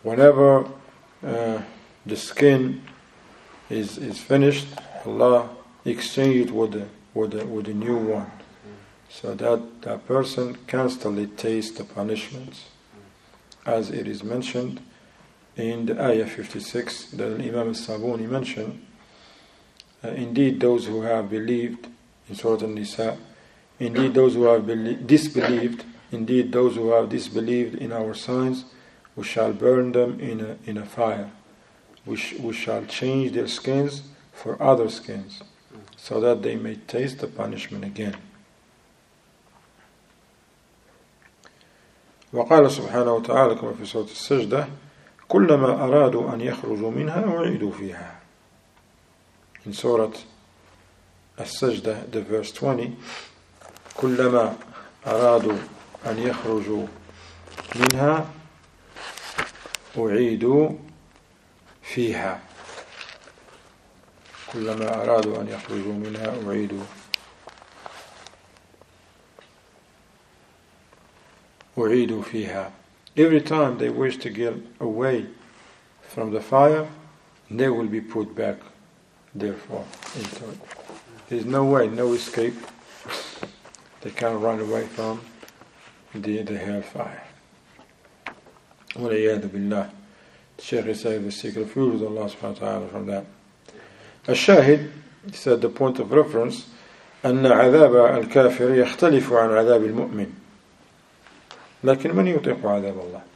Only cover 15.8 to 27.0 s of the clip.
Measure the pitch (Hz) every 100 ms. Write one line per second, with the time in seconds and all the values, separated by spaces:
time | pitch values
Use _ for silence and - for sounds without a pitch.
15.8 | 117 120 135 110 107 - 104 110 101 123
16.8 | - - - - 110 110 120 117 113 107
17.8 | - 107 120 113 110 131 127 - 110 -
18.8 | - _ _ _ - - _ _ _ _
19.8 | - _ 117 131 120 131 139 113 123 120
20.8 | 104 110 113 113 101 110 110 120 117 117
21.8 | - - _ _ - 98 113 107 107 107
22.8 | 104 - 113 - - - - _ _ _
23.8 | 120 123 135 127 131 113 120 113 104 113
24.8 | 113 - 123 151 151 127 123 120 117 -
25.8 | - - - 113 113 127 123 123 123 117
26.8 | 113 117